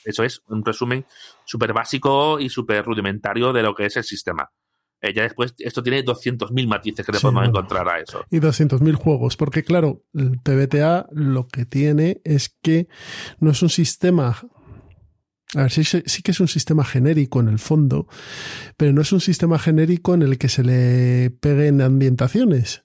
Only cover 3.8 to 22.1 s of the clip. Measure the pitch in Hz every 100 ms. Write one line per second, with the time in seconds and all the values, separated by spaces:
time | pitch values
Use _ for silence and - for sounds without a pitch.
3.8 | 101 123 110 95 - 82 - _ _ _
4.8 | _ _ 107 104 117 - 123 - 123 123
5.8 | 120 135 127 117 123 120 - 123 120 104
6.8 | 107 107 104 107 - 120 120 104 92 95
7.8 | 87 82 - - - 165 156 135 151 127
8.8 | 156 151 160 139 123 - 147 156 - 180
9.8 | 156 - _ 147 131 127 147 135 135 143
10.8 | 156 175 - 151 139 131 123 131 117 135
11.8 | 147 151 165 196 160 143 - - 165 165
12.8 | 175 - - - - - 156 139 175 -
13.8 | 156 - 180 175 127 113 247 _ - -
14.8 | - _ _ _ _ _ - 151 131 160
15.8 | 151 180 - - - 180 175 156 - 156
16.8 | 135 127 139 156 135 127 113 110 - 156
17.8 | 139 73 - - - - - - - -
18.8 | 147 139 151 190 185 170 170 160 165 156
19.8 | 160 175 190 180 139 127 131 - 123 127
20.8 | 123 123 123 123 127 123 147 143 147 139
21.8 | 131 135 135